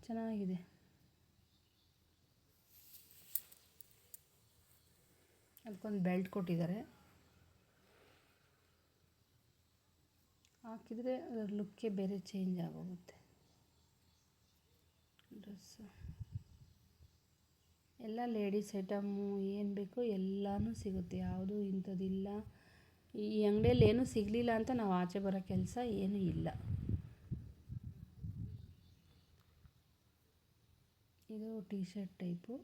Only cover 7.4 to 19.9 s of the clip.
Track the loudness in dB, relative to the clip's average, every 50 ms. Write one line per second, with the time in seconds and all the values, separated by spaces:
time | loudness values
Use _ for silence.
7.4 | -20 -20 -20 _ _ _ _ _ _ -20 -20 -20 -20 -20 -20 -20 _ _ _ _
8.4 | _ _ _ _ _ _ _ _ _ _ _ _ _ _ _ _ _ _ _ _
9.4 | _ _ _ _ _ _ _ _ _ _ _ _ _ _ _ _ _ _ _ _
10.4 | _ -20 _ _ -14 -12 -12 -12 -10 -8 -8 -4 0 0 0 0 -2 -6 -6 -4
11.4 | -4 -2 -2 -2 -2 -4 -6 -4 -2 -2 0 2 0 0 0 -2 -4 -6 -4 -2
12.4 | 0 0 0 0 -2 -4 -4 -8 -8 -8 -8 -10 -12 -18 -20 -20 -20 -20 -20 _
13.4 | _ _ _ _ _ _ _ _ _ _ _ _ _ _ _ _ _ _ _ _
14.4 | _ _ _ _ _ _ _ _ _ _ _ _ _ _ _ _ -20 _ -18 -18
15.4 | -14 -14 -16 -16 -16 -20 -20 -18 -18 -18 -18 -16 -14 -14 -10 -12 -12 -6 -6 -8
16.4 | -8 -8 -20 -20 -20 -20 -20 -20 -20 -20 -20 _ -20 -20 _ -20 _ _ _ _
17.4 | _ _ _ _ _ _ -20 _ _ _ _ _ -8 -6 -4 -2 -2 0 0 0
18.4 | 0 2 2 2 0 0 -2 -4 -2 0 0 0 0 0 -2 -2 -2 -2 0 0
19.4 | 0 0 0 0 0 0 0 -2 -4 -4